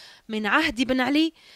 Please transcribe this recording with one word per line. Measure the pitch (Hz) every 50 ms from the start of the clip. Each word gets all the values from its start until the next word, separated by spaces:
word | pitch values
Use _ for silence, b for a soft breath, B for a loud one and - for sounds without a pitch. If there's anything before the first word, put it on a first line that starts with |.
| B B B B B -
من | 220 214 214
عهد | 202 214 294 320 320 220 220
بن | 262 226 254 262
علي، | 254 247 285 302 320 330 - b b b b